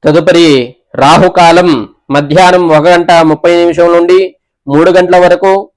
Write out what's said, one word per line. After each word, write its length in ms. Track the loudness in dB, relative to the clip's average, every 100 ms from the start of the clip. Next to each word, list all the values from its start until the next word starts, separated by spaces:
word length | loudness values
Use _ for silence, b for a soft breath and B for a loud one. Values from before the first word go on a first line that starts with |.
తదుపరి 720 | 0 -2 0 0 2 0 -4 -14 _ -2
రాహుకాలం 920 | 0 2 0 2 2 2 0 -4 -6 _ _
మధ్యాహ్నం 580 | -6 -2 0 0 0 0
ఒక 180 | 0 0
గంట 240 | 0 2
ముప్పై 440 | 0 0 -2 0 0
నిమిషం 360 | 0 0 0
నుండి 420 | 0 2 0 -2 _ _ _ -4
మూడు 240 | -2 0
గంటల 260 | 0 0 0
వరకు. 520 | 0 0 -2 -4 -6